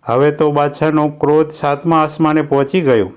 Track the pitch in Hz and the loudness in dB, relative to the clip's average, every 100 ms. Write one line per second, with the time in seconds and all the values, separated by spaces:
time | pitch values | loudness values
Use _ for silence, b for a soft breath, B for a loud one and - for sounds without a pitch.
0 | - 120 147 147 151 147 143 139 156 151 | -2 2 2 2 0 0 -2 -2 -2 0
1 | 151 147 143 151 156 - 147 143 170 160 | -2 -2 0 2 0 -2 -4 -2 0 0
2 | 156 - 160 156 151 139 139 185 151 117 | 0 0 0 0 0 0 0 0 2 2
3 | 95 | 0